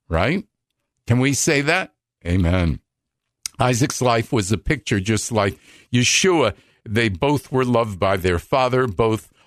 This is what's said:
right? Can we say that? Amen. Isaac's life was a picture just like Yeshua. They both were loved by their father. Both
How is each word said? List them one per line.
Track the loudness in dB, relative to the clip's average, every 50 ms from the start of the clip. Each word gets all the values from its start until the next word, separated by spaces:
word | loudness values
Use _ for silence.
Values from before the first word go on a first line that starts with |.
| _
right? | -4 -2 0 0 0 -2 -4 -8 _ _ _ _ _ _ _ _ _ _ _ _
Can | -2 0 2
we | 2 0 0
say | 0 0 0 0 0
that? | 0 0 -2 -2 -4 -8 _ _ _ _ _ _ -4
Amen. | -2 0 2 2 2 2 2 0 0 -2 -4 -10 _ _ _ _ _ _ _ _ _ _ _ -18 -14 -4 -2
Isaac's | -2 0 0 0 -2 -2 -2 -2
life | 0 0 2 0 0 0
was | -2 -2 0 -2
a | -4
picture | -4 -2 -4 -4 -4 -4 -2 -2 -2
just | 0 0 -2 -2 -2 -2
like | -2 0 0 -2 -4 -6 _ -20 -20 -20 _ _ -2
Yeshua. | 0 0 2 0 2 2 2 2 2 2 0 -2 -6 _ _ _ _ _
They | -4 -2 0 0 0
both | 0 0 0 0 0 -2 -2 -2
were | -2 -2 0
loved | 2 2 2 0 -2 -2 -2
by | 0 0 0
their | 0 0 0 0 -2
father. | -2 -2 0 0 2 2 2 0 0
Both | 0 0 0 0 0 0 -2 -6 -12 _ _ _